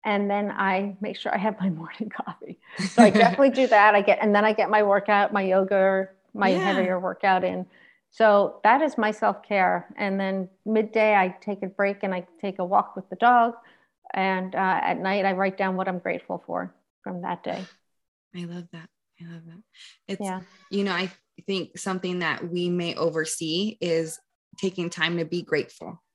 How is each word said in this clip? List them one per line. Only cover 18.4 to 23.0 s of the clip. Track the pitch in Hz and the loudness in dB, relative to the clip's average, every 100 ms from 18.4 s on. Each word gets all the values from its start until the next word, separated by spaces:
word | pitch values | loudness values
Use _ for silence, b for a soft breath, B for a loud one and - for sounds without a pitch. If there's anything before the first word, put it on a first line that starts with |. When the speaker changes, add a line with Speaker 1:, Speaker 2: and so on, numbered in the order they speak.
Speaker 2:
love | 170 175 170 | -12 -14 -16
that. | 165 165 _ _ _ | -20 -20 _ _ _
I | 170 | -20
love | 170 165 | -20 -20
that. | 170 _ B B B - | -20 _ B B B -12
It's, | 196 | -8
Speaker 1:
Yeah. | 196 185 185 _ _ | -6 -8 -12 _ _
Speaker 2:
you | 202 | -4
know, | 196 | -2
I | 175 185 - _ - - | -2 -6 -10 _ -16 -6
think | 190 170 - | -6 -6 -10
something | 196 185 180 180 | -8 -6 -4 -4
that | 165 - 170 | -4 -4 -6
we | 180 175 | -4 -2
may | 175 170 | -2 -4
oversee | - | -2